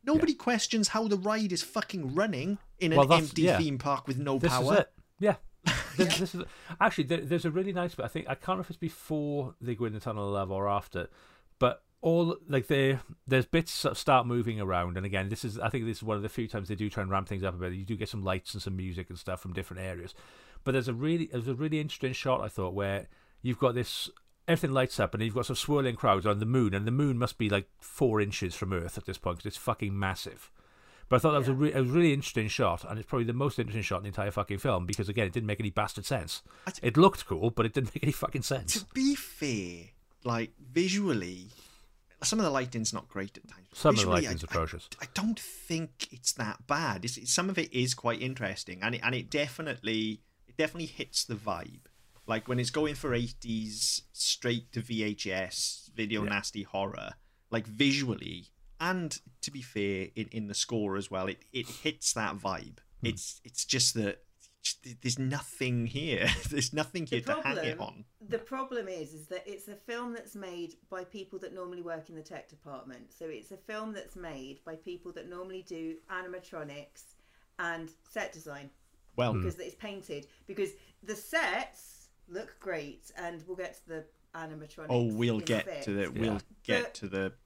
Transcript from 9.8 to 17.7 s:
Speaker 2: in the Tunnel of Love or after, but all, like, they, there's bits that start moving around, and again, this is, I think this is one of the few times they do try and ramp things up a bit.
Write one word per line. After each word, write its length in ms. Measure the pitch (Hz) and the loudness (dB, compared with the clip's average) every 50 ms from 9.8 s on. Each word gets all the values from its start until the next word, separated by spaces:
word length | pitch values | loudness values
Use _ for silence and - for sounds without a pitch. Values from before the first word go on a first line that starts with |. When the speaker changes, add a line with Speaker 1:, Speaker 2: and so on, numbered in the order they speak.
| 120 | -2
Speaker 2:
in 60 | 113 107 | -2 -2
the 60 | 107 | -4
Tunnel 280 | - 120 110 104 101 | -6 -4 -4 -2 -2
of 60 | 101 101 | 0 0
Love 160 | 101 98 95 | 0 0 0
or 200 | 98 95 98 101 | 0 0 2 2
after, 400 | 101 101 - - - 90 85 - - - - - - - _ - _ | 0 0 -2 -2 -6 -6 -6 -6 -10 -20 -20 -20 -20 -20 _ -20 _
but 260 | _ 131 123 - - _ _ _ _ | _ 4 4 4 2 _ _ _ _
all, 360 | - 165 165 170 170 165 - - - | 2 4 4 6 4 4 0 -2 -4
like, 200 | - 143 135 120 | 0 0 0 2
they, 300 | - 151 139 135 135 135 127 - - - _ _ | 4 4 6 6 4 4 2 -2 -10 -18 _ _
there's 180 | - 131 131 123 | 4 4 4 4
bits 360 | - - 165 160 - - - | 4 2 2 2 2 -4 0
that 160 | - 147 - | 0 0 0
start 280 | - - - 139 131 120 | 2 4 6 6 6 6
moving 360 | 120 120 120 113 120 113 107 | 6 2 2 2 0 0 0
around, 340 | 101 95 92 87 87 90 87 | 0 2 2 2 2 0 -2
and 100 | 95 95 | -2 -2
again, 220 | 101 95 95 95 | 0 0 0 2
this 160 | 98 110 - - | 0 -2 -4 -4
is, 160 | 117 104 113 | -6 -4 -2
I 80 | - | -2
think 160 | 113 - 131 113 | 0 0 0 0
this 120 | 113 110 | -2 -4
is 60 | - 110 | -4 -2
one 120 | 110 107 | -2 0
of 80 | 104 101 | 0 -2
the 60 | 110 | -4
few 180 | - - 113 | -4 -4 -4
times 220 | 110 - 110 98 90 | -4 -4 -6 -4 -4
they 60 | 107 | -4
do 140 | 92 107 104 | -2 -2 -2
try 140 | - - 98 | 0 -2 -2
and 80 | 92 | 0
ramp 160 | 98 95 95 | 0 0 0
things 160 | - 104 95 95 | -2 -4 -2 -2
up 100 | 95 87 | -2 -2
a 40 | |
bit. 160 | 87 90 90 | -2 -4 -4